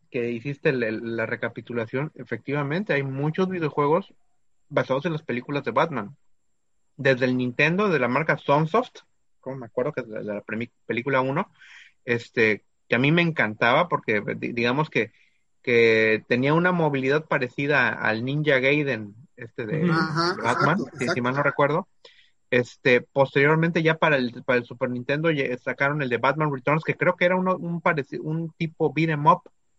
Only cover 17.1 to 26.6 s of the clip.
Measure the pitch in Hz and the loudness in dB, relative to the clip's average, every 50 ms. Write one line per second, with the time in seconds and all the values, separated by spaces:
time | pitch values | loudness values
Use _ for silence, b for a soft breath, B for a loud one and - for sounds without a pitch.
17.1 | 143 156 156 - 170 143 127 120 - - 139 143 147 135 123 113 110 - - 113 | 0 0 0 -2 -2 -2 -2 -4 -4 -4 -2 0 2 2 2 2 0 -2 -2 -2
18.1 | 110 113 120 131 139 151 151 151 139 131 127 135 147 151 147 139 123 110 107 104 | -2 -2 -2 -2 -2 0 2 2 2 2 4 2 2 2 0 0 -2 -4 -6 -10
19.1 | 101 113 147 - _ - 123 117 - - 120 104 - 156 165 175 165 160 160 160 | -14 -20 -20 -20 _ -20 -20 -16 -12 -10 -8 -6 -4 -2 0 0 0 0 0 -2
20.1 | 151 165 170 175 - - - 117 123 - - 147 170 208 247 - - 143 127 123 | -2 -2 -2 -2 -2 -2 -2 0 0 2 2 2 2 0 -2 -6 -6 -6 -4 -2
21.1 | - 123 120 123 131 139 143 143 - - 147 139 147 170 202 - _ _ b b | -2 -2 -2 -2 -2 0 0 0 0 2 2 2 2 0 -4 -6 _ _ b b
22.1 | b b b b b _ _ _ - 123 120 - - - - 135 123 120 123 - | b b b b b _ _ _ 0 0 0 0 -6 -2 2 4 4 4 2 0
23.1 | _ 139 135 131 - 143 139 147 160 160 165 170 170 175 160 160 160 160 - 160 | _ 2 2 2 4 4 4 4 4 4 2 2 0 2 2 2 2 4 4 4
24.1 | 147 135 127 120 110 127 127 - 127 123 120 - 123 117 135 123 123 123 123 - | 4 2 0 -2 -4 -6 -2 0 0 0 0 -2 -6 -6 -4 -4 -4 -4 -4 -2
25.1 | 139 147 156 170 160 143 135 127 123 123 - 135 123 - 143 139 147 151 139 127 | -2 0 0 0 0 0 -2 -4 -4 -6 -6 -8 -4 -2 0 0 0 0 -2 -2
26.1 | 117 110 113 131 143 151 156 151 139 131 | 0 0 2 0 2 2 0 -2 -2 -2